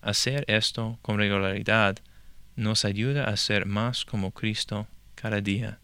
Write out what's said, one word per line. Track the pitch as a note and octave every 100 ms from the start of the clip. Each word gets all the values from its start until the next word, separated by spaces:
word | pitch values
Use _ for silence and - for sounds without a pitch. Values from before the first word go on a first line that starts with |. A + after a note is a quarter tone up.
Hacer | - G2+ - C#3 C#3+
esto | G#2+ - - A2+ A2+
con | - G#2+
regularidad | G#2 G2+ F#2+ G2 G#2+ A2 G#2 G2 - - - - - -
nos | G#2+ G#2+ G#2
ayuda | G2+ A#2+ C#3+
a | C3 G2+
ser | - G#2 F#2
más | G2+ A#2 B2 -
como | G#2+ F#2+
Cristo | - A2 G#2+ - G#2 G#2 - - -
cada | A2 G#2
día | G2+ G2 G#2+ -